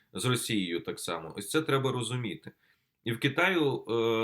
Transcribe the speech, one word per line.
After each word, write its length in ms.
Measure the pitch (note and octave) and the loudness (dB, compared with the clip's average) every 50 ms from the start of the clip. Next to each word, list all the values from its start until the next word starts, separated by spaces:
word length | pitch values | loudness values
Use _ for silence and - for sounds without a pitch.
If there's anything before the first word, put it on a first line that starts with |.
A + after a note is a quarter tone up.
| _ _ - | _ _ -8
з 120 | F#2+ G#2+ | -2 0
Росією 540 | B2+ B2 A#2+ - - A2+ G2+ F#2 E2+ E2+ E2+ | 0 0 0 0 0 0 0 0 0 -2 -2
так 200 | - F#2 - - | -4 -6 -6 -6
само. 340 | - F2+ E2+ E2 D#2+ D#2+ - | -6 -4 -4 -6 -6 -8 -8
Ось 120 | G2+ G2 - | -10 -6 0
це 120 | - D#3 | 0 0
треба 300 | - - C3+ C3 B2+ C3 | 2 2 2 2 2 0
розуміти. 600 | A#2+ B2 A2 G#2+ B2+ B2 A#2+ F#2+ - - - - - _ _ _ _ _ _ _ _ _ _ | -2 -2 -4 -4 -4 -4 -4 -4 -6 -8 -12 -16 -18 _ _ _ _ _ _ _ _ _ _
І 60 | A#2 | -4
в 80 | A#2 - | -2 0
Китаю, 640 | - C#3 C3+ D#3+ F3 F#3+ F#3 E3 D3 C3+ A#2 G#2 - | 0 0 2 4 2 4 4 4 4 2 2 0 -2
е, 60 | G#2+ A2+ A#2 A2+ A#2 A2+ A2 | 0 0 2 4 4 4 2